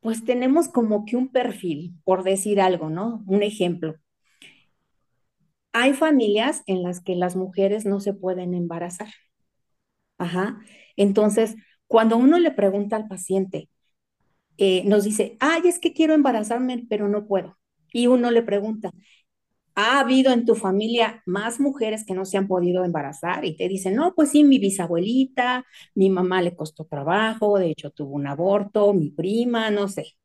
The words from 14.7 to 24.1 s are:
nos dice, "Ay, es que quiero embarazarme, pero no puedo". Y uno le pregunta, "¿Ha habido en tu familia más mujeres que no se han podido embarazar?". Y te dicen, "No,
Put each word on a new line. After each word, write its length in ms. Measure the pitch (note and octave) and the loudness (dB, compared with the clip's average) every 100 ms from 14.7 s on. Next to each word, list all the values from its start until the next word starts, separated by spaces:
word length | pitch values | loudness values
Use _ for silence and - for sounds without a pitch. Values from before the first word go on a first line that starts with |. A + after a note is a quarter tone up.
| F#3 G3 | 2 2
nos 180 | G#3 G3+ | 2 2
dice, 320 | G#3+ - - | -2 -4 0
"Ay, 240 | C4+ E4 F4 | 0 2 2
es 140 | E4+ | 2
que 140 | E4+ | -4
quiero 200 | - D#4+ | 0 2
embarazarme, 720 | D#4 C#4 A#3 G#3+ A#3 B3+ B3 A#3 | 4 4 0 -2 -4 -4 -6 -6
pero 180 | G#3 G#3 | -4 -2
no 200 | G#3 G#3 | -2 -2
puedo". 300 | G3 F3+ _ _ _ _ | -4 -4 _ _ _ _
Y 140 | A#3 A#3+ | 0 4
uno 240 | B3+ A#3+ | 4 4
le 120 | A#3 | 0
pregunta, 480 | A3+ G3+ G#3 A3 G3+ - _ _ _ _ _ _ _ - | 2 -2 -4 -8 -10 -14 _ _ _ _ _ _ _ -2
"¿Ha 240 | G#3+ C#4 | 2 2
habido 320 | C4 C4 C4 | 4 4 4
en 120 | B3 A3+ | 4 2
tu 100 | G#3+ | 0
familia 680 | F#3+ G3 A3 A#3 A3 - - | 2 -2 0 0 0 -2 -8
más 340 | F#3 A3 A#3 | -4 -4 -2
mujeres 460 | C#4+ C#4 A3 A3 A3 | -2 -2 -4 -4 -6
que 80 | F#3+ | -8
no 100 | F#3+ | -4
se 120 | G3 | -2
han 100 | G3 | 0
podido 360 | F#3 F3+ F3+ F3+ | 0 0 0 0
embarazar?". 600 | D#3+ C#3 D3 F3 F#3 - | -4 -6 -8 -6 -6 -6
Y 100 | D#3 | -6
te 100 | F3+ | -6
dicen, 260 | F#3+ F#3+ G3+ | -4 -2 0
"No, 180 | E4 | 0